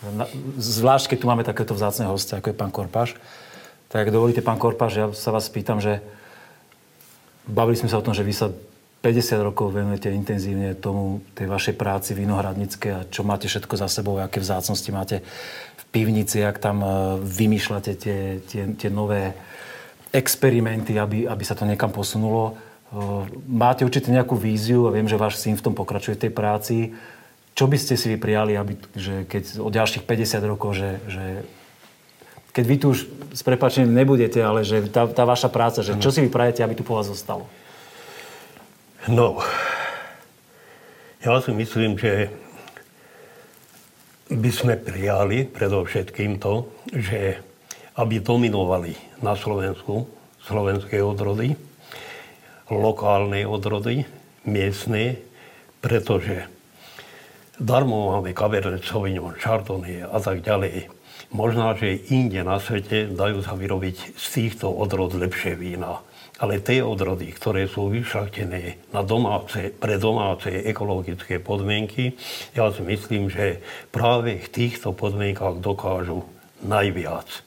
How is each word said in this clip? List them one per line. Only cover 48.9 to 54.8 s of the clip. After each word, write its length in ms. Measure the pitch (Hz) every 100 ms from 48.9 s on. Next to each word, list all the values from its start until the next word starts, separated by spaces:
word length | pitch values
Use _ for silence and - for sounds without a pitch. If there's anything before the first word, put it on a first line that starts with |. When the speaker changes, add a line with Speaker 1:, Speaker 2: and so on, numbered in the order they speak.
| - - -
Speaker 2:
na 160 | 101 104
Slovensku 720 | - 104 95 95 - 104 127 - - _ -
slovenské 560 | 107 101 101 101 107
odrody, 480 | 101 101 104 101 120 147 - - - - - - - - - - -
lokálne 720 | 104 107 107 107 101 101 101
odrody, 640 | 104 104 101 104 107 123 - - - _ -
miestne, 720 | 104 98 101